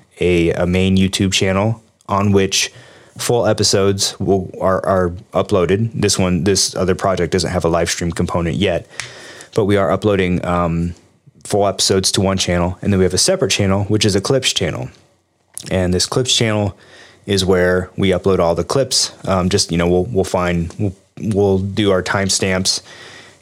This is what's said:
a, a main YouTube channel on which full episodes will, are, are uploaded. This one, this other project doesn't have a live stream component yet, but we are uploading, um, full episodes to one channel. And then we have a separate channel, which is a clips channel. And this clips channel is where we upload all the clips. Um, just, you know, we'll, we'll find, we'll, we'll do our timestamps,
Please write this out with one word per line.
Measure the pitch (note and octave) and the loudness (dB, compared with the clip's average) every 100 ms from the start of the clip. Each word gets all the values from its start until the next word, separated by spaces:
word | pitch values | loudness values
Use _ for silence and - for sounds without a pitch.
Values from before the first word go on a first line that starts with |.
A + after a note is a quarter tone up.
| _ - | _ -2
a, | F2 F2 E2 | 0 2 2
a | - F2 | 0 0
main | F#2 F#2+ F#2+ | 2 2 2
YouTube | F#2+ - F#2+ | 2 0 0
channel | - G2 F#2+ A2 A#2 _ _ - | 0 0 0 0 -2 _ _ -4
on | G2 G#2 | -2 2
which | G2 F#2+ - - - - - - - | 2 2 -2 -4 -8 -20 -20 -20 -8
full | - A#2+ G#2 | -2 0 2
episodes | G#2+ G2+ G#2 G2 G2 - - | 2 2 2 2 0 -4 -4
will, | F#2 G2 F#2 - | 0 0 -2 -4
are, | F2+ F#2 | 0 0
are | - F#2+ F2+ F2 - | 2 0 0 -4 -6
uploaded. | F#2 G2 G2+ E2 G2+ A2+ | -4 0 2 2 2 0
This | - G2+ - | -2 -2 0
one, | F#2 F2+ | 0 0
this | F#2+ F#2+ - | 2 0 0
other | - F2+ | -2 -2
project | F#2 G2 F2+ E2+ | 0 0 0 0
doesn't | F#2+ - | 0 -2
have | F2 E2 | -2 0
a | |
live | E2+ E2+ | 0 0
stream | - E2+ | -2 -4
component | - F2 F2+ E2+ D#2 | -4 -2 -2 -2 -2
yet, | F#2 E2 - - - - - - - | 0 -2 -6 -14 -14 -14 -20 -20 -8
but | - G2+ | -2 2
we | G2+ | 2
are | F2 | 2
uploading, | F#2+ G#2+ G2 F#2 F2+ | 2 2 2 2 0
um, | - F2 E2+ E2 E2+ - _ _ - - | -2 -2 0 -2 -4 -6 _ _ -20 -20
full | - G#2 G2+ | -4 0 0
episodes | F#2 - G2 F#2 | 0 0 0 0
to | - | 0
one | F#2+ F#2+ | 0 0
channel. | - F2 F2 F2+ | 0 0 -2 -2
And | G2+ | 0
then | F#2+ | 2
we | |
have | F#2 | 2
a | F#2 | 2
separate | - F#3 G2 | 0 0 0
channel, | - G2 G2 | 0 0 0
which | G2+ G#2+ | 0 0
is | G#2+ | 2
a | F#2+ | 0
clips | - C3+ - | 2 0 0
channel. | - E2 - - - _ _ _ _ _ - - | -2 -4 -6 -10 -14 _ _ _ _ _ -16 -4
And | F#2 F2+ | -2 0
this | F2+ | 0
clips | - C3 B2+ | 0 -2 0
channel | - A2+ G#2+ G2+ - - - - - | 0 2 0 -2 -4 -16 -20 -20 -12
is | - G2 | -2 0
where | F#2 F#2 F2+ F#2 F#2 - | 2 4 4 2 -2 -2
we | G2 | 0
upload | F2+ G2 F2+ | 2 2 2
all | E2+ | 2
the | E2+ | 0
clips. | E2+ C#3 C3 - - - - | 0 0 0 -2 -4 -6 -4
Um, | F#2+ F2+ | 0 0
just, | G2 - | 0 0
you | E2+ | 0
know, | F2 | 2
we'll, | F2+ | 2
we'll | F2 F#2 | 0 -2
find, | F2 F#2 F2+ F2 E2+ - | -2 -2 -2 -2 -4 -4
we'll, | G2+ - _ - | -6 -6 _ -10
we'll | G2+ G2 G2+ F#2+ | -4 2 2 2
do | G2 G2+ G2+ | 0 0 2
our | F#2 | 2
timestamps, | F2+ G2+ G2 - G2 F#2 F#2+ - - - - - - - | 0 -2 -2 -2 0 0 -2 -4 -8 -20 -20 -20 -20 -8